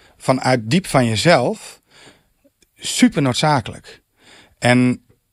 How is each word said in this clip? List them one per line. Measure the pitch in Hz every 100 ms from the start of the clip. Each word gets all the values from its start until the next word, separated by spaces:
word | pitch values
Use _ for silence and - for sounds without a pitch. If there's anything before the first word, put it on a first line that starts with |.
| _ _
vanuit | - 131 127 127 110
diep | 180 -
van | 139 117
jezelf | 107 165 156 135 220 - - _ _ - _ _ _ _ _ _ _
super | - - 247 170
noodzakelijk. | 135 120 156 143 107 - - - _ _ _ - _ _
En | 120 123 123 123 _ _ _